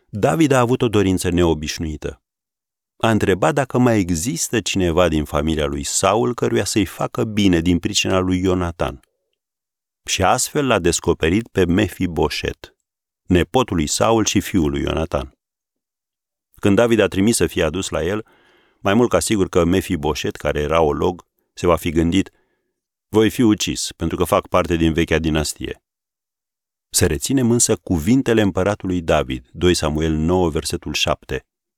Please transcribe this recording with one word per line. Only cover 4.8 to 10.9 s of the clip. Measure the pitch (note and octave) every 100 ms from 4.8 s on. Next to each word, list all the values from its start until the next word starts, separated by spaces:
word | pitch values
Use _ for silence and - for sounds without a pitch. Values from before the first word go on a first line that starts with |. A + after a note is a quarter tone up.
| F2+ D#2+ F2+
din | D#2
familia | D2 D2+ D#2 D#2 D2
lui | C#2+
Saul | C#2+ - F#2+ G#2+ B2
căruia | A#2+ A#2+ A#2 G2+
să-i | A2 F#2
facă | - C3+ -
bine | A2+ G#2+ G2+ E2+
din | E2+ F2
pricina | G#2 G2+ G2 F#2+
lui | F#2 F#2
Ionatan. | F#2 F#2 F2 - D2 C#2 _ _ _ _ _ _ _ _ _ _ -
Și | -
astfel | F#2 B2 - D3+ C#3
l-a | G#2+
descoperit | E2+